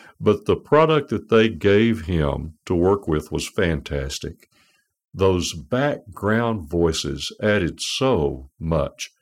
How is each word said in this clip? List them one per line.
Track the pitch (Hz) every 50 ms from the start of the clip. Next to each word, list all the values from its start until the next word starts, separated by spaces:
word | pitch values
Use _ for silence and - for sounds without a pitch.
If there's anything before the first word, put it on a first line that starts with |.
| - - _ -
But | 101 107 101 101 -
the | - -
product | - - - 147 151 160 156 156 147 143 -
that | 117 98 - -
they | 117 110 110 113
gave | 98 76 - 98 98 104 117 117 110 90 80
him | 85 90 80 73 71 69 69 71 80 - _ -
to | - 92
work | 85 87 92 101 101 - 85
with | 78 76 - -
was | 82 76 -
fantastic. | - - - 98 85 80 71 - - 73 69 67 67 - - - 78 - _ _ _ _ _ _ _ _ _ _ _ _ _ _ _ -
Those | - 95 95 92 90 82 - -
background | 80 - - 123 127 143 147 - - - 104 95 - 98 104 110 117 120 117 113 101 80 73
voices | 85 85 85 82 76 - - 71 69 71 73 - - -
added | 107 107 104 104 90 78 - -
so | - - - - 135 135 120 87 73 69 65 65 67 - _
much. | - 80 80 82 76 69 - - - - - _ _